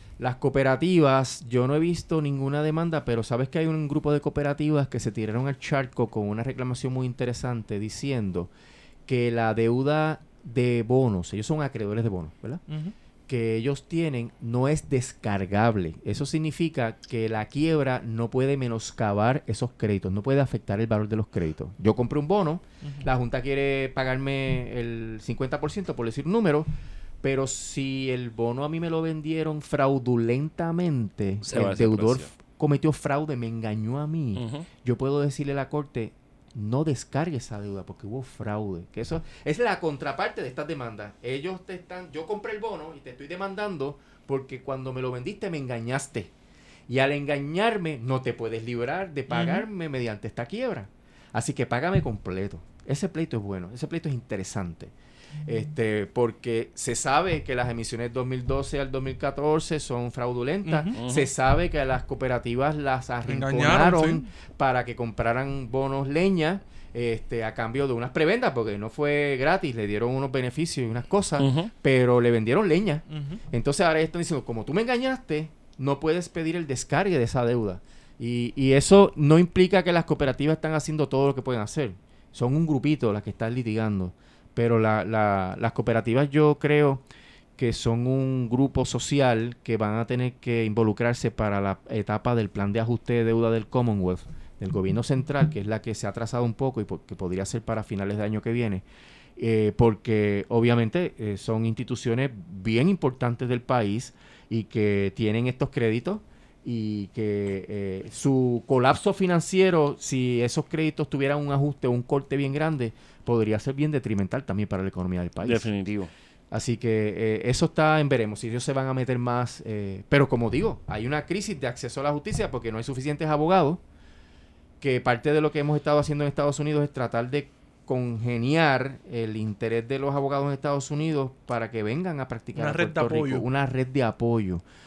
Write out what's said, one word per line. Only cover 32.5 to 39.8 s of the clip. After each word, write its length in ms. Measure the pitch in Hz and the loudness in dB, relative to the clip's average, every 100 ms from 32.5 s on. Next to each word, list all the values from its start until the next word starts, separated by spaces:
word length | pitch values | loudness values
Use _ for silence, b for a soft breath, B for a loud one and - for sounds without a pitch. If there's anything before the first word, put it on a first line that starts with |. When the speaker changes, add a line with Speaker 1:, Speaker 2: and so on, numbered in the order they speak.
| - | -2
Speaker 1:
cometió 340 | 151 143 156 | 2 4 2
fraude, 440 | 139 131 139 156 127 | 0 0 -2 -2 -4
me 120 | 117 | -4
engañó 520 | 113 110 107 107 135 | -4 -4 -2 -2 -2
a 80 | 151 | -4
mí, 280 | 165 135 104 117 | -2 -2 -2 -4
Speaker 3:
Ujú. 180 | 143 170 - - | -8 -12 -6 -2
Speaker 1:
yo 120 | 120 | 0
puedo 220 | 131 143 | 0 0
decirle 320 | 143 135 139 | 0 -2 -4
a 20 | 139 | -4
la 140 | 135 | -4
corte, 440 | 147 143 127 110 - _ - _ 123 | -4 -4 -6 -8 -10 _ -20 _ -8
"No 280 | 104 123 | -2 0
descargue 540 | 160 135 - 135 170 143 | 0 -2 -4 -4 -2 -4
esa 220 | - 104 | -8 -10
deuda 240 | 101 98 92 | -8 -8 -10
porque 220 | 95 98 | -14 -12
hubo 140 | 123 | -10
fraude", 600 | 127 - 110 104 107 87 - | -12 -10 -6 -4 -4 -8 -10
que 100 | - | -10
eso 200 | - 160 B B - | -6 -6 B B -4
es 140 | 156 | 0
la 200 | 240 | 0
contraparte 600 | 185 | 0